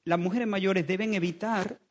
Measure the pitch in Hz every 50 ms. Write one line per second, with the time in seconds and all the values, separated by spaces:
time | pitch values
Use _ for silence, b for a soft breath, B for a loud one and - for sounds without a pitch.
0 | _ - 170 170 175 185 180 247 240 220 208 196 185 190 196 185 170 139 185 185
1 | 214 220 214 196 165 180 170 - - 220 226 208 180 208 - - _ _